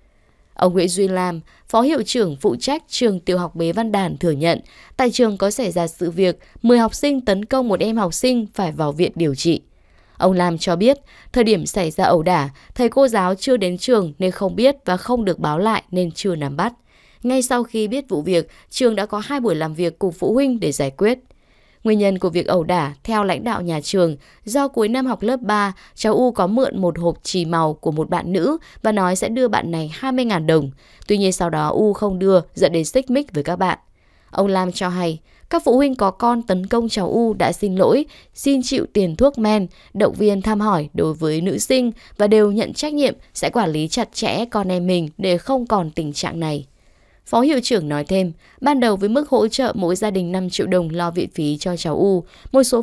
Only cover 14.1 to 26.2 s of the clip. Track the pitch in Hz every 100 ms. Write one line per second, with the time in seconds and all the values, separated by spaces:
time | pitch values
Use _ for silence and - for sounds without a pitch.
14.1 | 147 185 180 190 175 254 277 - 180 -
15.1 | 247 202 165 160 151 214 214 - 180 180
16.1 | 160 202 170 143 143 202 240 _ _ _
17.1 | _ 240 262 247 247 240 226 214 254 277
18.1 | 165 156 175 - - - - 247 214 208
19.1 | 208 208 285 233 156 160 156 175 165 190
20.1 | 170 - 226 277 233 165 139 139 135 202
21.1 | 254 _ _ _ _ _ _ 226 214 202
22.1 | 190 185 170 - 180 156 180 143 143 -
23.1 | 220 196 160 233 208 175 160 147 196 170
24.1 | 143 _ _ - 247 277 277 214 247 262
25.1 | 220 208 254 233 208 202 190 - - 220
26.1 | 208